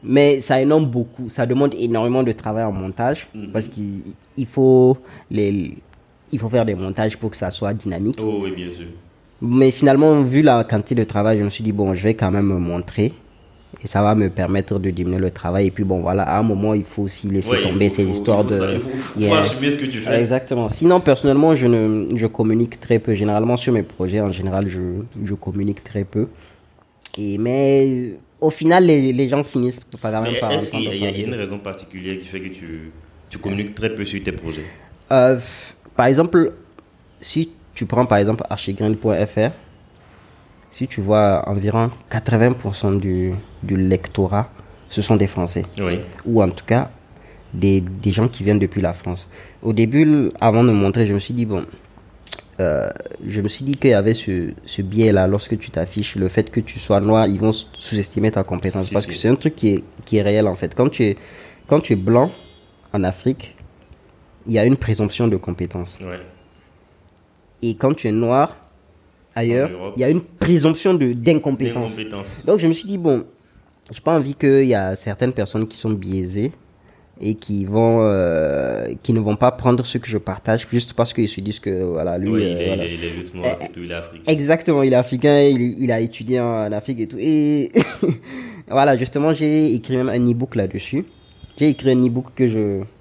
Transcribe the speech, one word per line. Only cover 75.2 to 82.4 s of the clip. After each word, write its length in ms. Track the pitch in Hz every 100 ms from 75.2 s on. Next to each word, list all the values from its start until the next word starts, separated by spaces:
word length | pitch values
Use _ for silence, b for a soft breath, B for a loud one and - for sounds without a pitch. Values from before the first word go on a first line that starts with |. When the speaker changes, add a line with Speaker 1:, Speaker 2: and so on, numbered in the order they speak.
| 127
Speaker 1:
personnes 340 | 127 101 110 110
qui 100 | -
sont 140 | 113
biaisées 600 | 107 92 95 90 98 123 - _ b b b b -
et 140 | 104 110
qui 300 | - 104 95
vont, 340 | 107 117 117
euh, 840 | 110 98 87 82 78 71 64 55 58 60
qui 80 | -
ne 60 | 113
vont 160 | 104 104
pas 160 | 123
prendre 340 | - 123 123 120
ce 120 | 127
que 100 | -
je 80 | 107
partage 500 | - 95 - 113 -
juste 220 | 120 117
parce 200 | - 117
qu'ils 140 | - 110
se 140 | -
disent 180 | 98 107
que, 240 | - 92
voilà, 340 | 92 82 85 87
lui, 120 | 104
Speaker 2:
Oui, 140 | 110